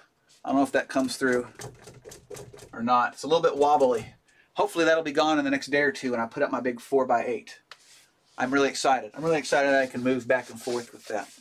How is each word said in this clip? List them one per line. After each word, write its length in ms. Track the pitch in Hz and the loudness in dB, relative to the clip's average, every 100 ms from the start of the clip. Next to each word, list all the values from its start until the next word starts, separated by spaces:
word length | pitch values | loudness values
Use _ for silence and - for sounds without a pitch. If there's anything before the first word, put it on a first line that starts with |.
| _ _ _ _ | _ _ _ _
I 60 | - | -2
don't 60 | 135 | 0
know 60 | |
if 80 | 131 | 2
that 160 | 135 - | 0 -2
comes 280 | 139 131 - | -2 -4 -2
through 300 | 131 123 120 - - - - - - - - - - - - | 0 0 -2 -12 -16 -18 -20 -20 -20 -20 -18 -18 -18 -20 -18
or 100 | 120 | -6
not. 300 | 117 123 - | 0 2 2
It's 100 | - | -4
a 40 | 131 | 0
little 160 | 165 | 2
bit 140 | 165 135 | 2 4
wobbly. 580 | 143 147 131 117 - - _ _ _ | 4 6 4 2 -4 -16 _ _ _
Hopefully 300 | - 202 175 | -4 -2 2
that'll 180 | 160 160 | 4 4
be 100 | 156 | 2
gone 260 | 143 151 151 | 2 2 2
in 60 | |
the 60 | 139 | 0
next 160 | 135 - | -2 0
day 160 | 143 | 2
or 100 | 143 | 2
two 200 | 135 131 | 0 -2
when 80 | 120 | -2
I 60 | 117 | -4
put 160 | - | -2
up 80 | 139 | -2
my 100 | 131 | -2
big 200 | 123 120 | -4 -4
four-by-eight. 800 | - 139 127 120 123 113 - - _ - _ - _ _ _ - | 0 0 2 0 0 -6 -8 -20 _ -20 _ -20 _ _ _ -6
I'm 160 | 127 | -2
really 160 | 139 139 | 2 2
excited. 420 | - 143 127 107 | 2 0 0 -2
I'm 100 | 135 | -6
really 140 | 160 160 | -2 -2
excited 320 | 127 151 139 | 2 2 4
that 120 | 139 | 2
I 40 | 131 | 2
can 160 | 127 | -2
move 240 | 123 131 117 | -2 -2 0
back 220 | 127 123 | -2 -2
and 120 | 113 | -10
forth 320 | 123 120 120 | -6 -6 -6
with 140 | - - | -14 -8
that. 220 | 107 101 - | -8 -8 -12